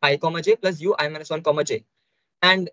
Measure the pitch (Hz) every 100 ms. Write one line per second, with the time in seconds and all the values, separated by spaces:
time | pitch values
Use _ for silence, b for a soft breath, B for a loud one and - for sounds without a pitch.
0 | 143 143 165 170 165 226 190 160 170 -
1 | 147 156 156 160 160 151 147 110 - _
2 | _ _ _ _ 180 190 175